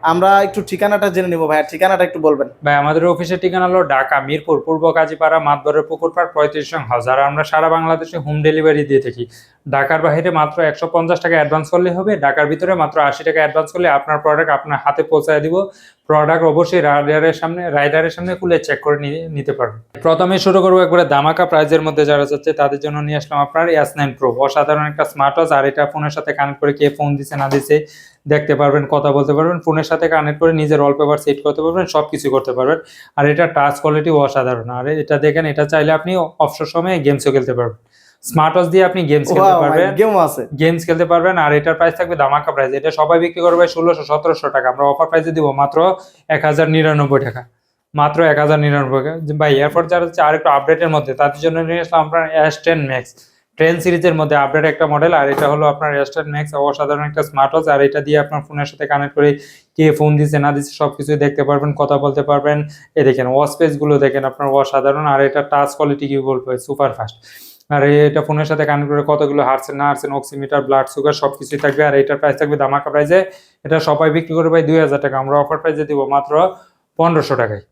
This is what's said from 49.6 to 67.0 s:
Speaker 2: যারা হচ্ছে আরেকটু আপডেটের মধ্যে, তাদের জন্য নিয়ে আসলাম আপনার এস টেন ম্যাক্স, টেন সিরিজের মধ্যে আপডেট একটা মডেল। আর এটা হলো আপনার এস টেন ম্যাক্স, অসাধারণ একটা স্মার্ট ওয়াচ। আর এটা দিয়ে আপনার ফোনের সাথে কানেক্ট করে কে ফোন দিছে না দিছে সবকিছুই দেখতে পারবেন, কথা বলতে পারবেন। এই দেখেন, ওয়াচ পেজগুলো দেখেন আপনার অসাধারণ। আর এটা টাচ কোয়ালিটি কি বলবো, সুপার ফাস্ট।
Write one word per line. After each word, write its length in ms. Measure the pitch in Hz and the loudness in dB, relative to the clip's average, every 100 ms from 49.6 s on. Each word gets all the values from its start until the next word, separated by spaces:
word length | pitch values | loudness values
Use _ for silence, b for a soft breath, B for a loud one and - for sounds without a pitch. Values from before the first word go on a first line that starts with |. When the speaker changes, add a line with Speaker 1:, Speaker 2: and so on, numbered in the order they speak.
| 147 170 165 | 2 0 0
Speaker 2:
যারা 180 | 175 170 | -2 -2
হচ্ছে 160 | 165 | 0
আরেকটু 280 | 151 156 156 | 2 2 2
আপডেটের 400 | 143 139 160 165 | 2 2 0 2
মধ্যে, 240 | 151 135 | -2 -2
তাদের 260 | 127 143 143 | -2 -2 0
জন্য 160 | 160 160 | -2 -2
নিয়ে 220 | 165 170 | -4 -4
আসলাম 180 | 165 165 151 | 0 0 0
আপনার 180 | 165 160 160 156 | -2 0 0 0
এস 100 | 151 | 0
টেন 160 | - 165 139 | -2 0 -2
ম্যাক্স, 240 | 127 123 _ b b b - | -6 -8 _ b b b 0
টেন 180 | 160 165 | 0 2
সিরিজের 340 | 175 175 175 | 0 2 2
মধ্যে 220 | 160 151 147 | 0 0 2
আপডেট 300 | 135 151 156 | 2 2 0
একটা 200 | 151 156 | 0 0
মডেল। 260 | 147 165 | 2 2
আর 140 | 165 139 | 2 2
এটা 180 | 139 143 | 0 0
হলো 180 | 147 151 | 2 0
আপনার 260 | 143 151 143 | 0 -2 -2
এস 80 | 139 | -4
টেন 160 | 160 151 | -4 -6
ম্যাক্স, 200 | 147 151 | -6 -6
অসাধারণ 500 | 147 143 139 143 147 | -2 -2 -2 -2 -2
একটা 200 | 147 151 | -4 -4
স্মার্ট 300 | 151 139 135 | -4 0 0
ওয়াচ। 140 | 160 156 | 0 0
আর 140 | 143 | 2
এটা 180 | 139 147 | 2 0
দিয়ে 160 | 143 147 | 0 0
আপনার 220 | 143 151 | 0 -6
ফোনের 240 | 147 147 143 | -8 -8 -8
সাথে 200 | - 143 | -8 -4
কানেক্ট 260 | 143 143 147 | -2 -2 2
করে 140 | 147 143 B B B - | 2 0 B B B 0
কে 100 | 156 | 2
ফোন 200 | 151 151 151 | 2 2 2
দিছে 200 | 147 147 | 2 2
না 120 | 143 | 0
দিছে 200 | 143 143 | -2 -6
সবকিছুই 440 | - 147 - 143 151 | -4 -4 -4 -4 0
দেখতে 280 | 143 143 | 0 0
পারবেন, 300 | 139 143 147 | 0 0 -2
কথা 240 | 143 143 143 | -2 0 0
বলতে 240 | 143 139 | 0 -2
পারবেন। 340 | 143 143 143 147 147 B B - | 0 0 0 -2 -4 B B 0
এই 80 | |
দেখেন, 240 | 135 131 123 | 2 2 0
ওয়াচ 240 | 135 147 - | 0 0 0
পেজগুলো 360 | 165 147 147 143 | 0 0 0 2
দেখেন 260 | 139 135 135 | 2 0 -4
আপনার 220 | 131 139 | -4 0
অসাধারণ। 560 | 139 135 135 139 143 151 | 0 2 0 0 0 0
আর 140 | 139 | 2
এটা 200 | 139 143 | 2 0
টাচ 280 | 143 143 143 - | 0 0 0 -2
কোয়ালিটি 300 | 147 143 143 | -2 -2 -4
কি 100 | 139 | -4
বলবো, 400 | 131 131 127 127 | -2 -4 -4 -8
সুপার 340 | 123 139 139 | -6 -2 -2
ফাস্ট। 240 | 113 | -2